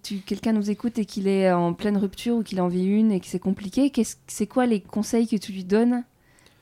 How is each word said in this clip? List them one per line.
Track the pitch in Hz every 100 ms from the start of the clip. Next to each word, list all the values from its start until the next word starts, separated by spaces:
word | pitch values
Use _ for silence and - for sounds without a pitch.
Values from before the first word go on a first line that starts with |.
tu, | - 202
quelqu'un | - 202 226
nous | 220 202
écoute | 202 240 233
et | 202
qu'il | 208 196
est | 196 190
en | 175 170
pleine | 170 208 202
rupture | 196 - 240 233
ou |
qu'il | 196 185
en | 180
vit | 180 185
une | 208 220
et | 185
que | -
c'est | 180
compliqué, | 190 196 196 - 277
qu'est-ce, | 240 220 - -
c'est | - 208
quoi | 254 247
les | 214
conseils | - 208 214 226 233
que | 208
tu | -
lui | 190 180
donnes, | 208 240 247 - _ _ _ _ _